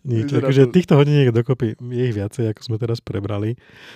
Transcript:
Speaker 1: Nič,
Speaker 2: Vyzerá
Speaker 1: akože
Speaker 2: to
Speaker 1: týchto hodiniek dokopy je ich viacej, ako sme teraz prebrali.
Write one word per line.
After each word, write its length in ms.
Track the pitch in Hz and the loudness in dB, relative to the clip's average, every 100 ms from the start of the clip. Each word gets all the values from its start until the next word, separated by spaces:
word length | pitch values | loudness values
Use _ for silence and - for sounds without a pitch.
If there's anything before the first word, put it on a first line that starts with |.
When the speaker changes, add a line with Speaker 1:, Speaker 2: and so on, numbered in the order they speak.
Speaker 1:
Nič, 280 | 139 117 107 | -2 -4 0
Speaker 2:
Vyzerá 180 | - 135 | -2 2
Speaker 1:
akože 140 | 135 | 4
Speaker 2:
to 80 | 127 | 4
Speaker 1:
týchto 220 | 185 175 143 | 4 4 4
hodiniek 340 | 147 147 127 | 4 4 4
dokopy 460 | 117 120 127 113 - | 2 -2 -2 -4 -6
je 280 | 123 120 | -8 -4
ich 100 | 127 | -2
viacej, 340 | 104 98 - 113 | -2 -6 -4 -4
ako 140 | 107 | -4
sme 140 | - 110 | -8 -6
teraz 220 | 117 113 | -4 -6
prebrali. 600 | - 104 101 104 107 123 _ - - | -6 -8 -6 -6 -6 -8 _ -20 -20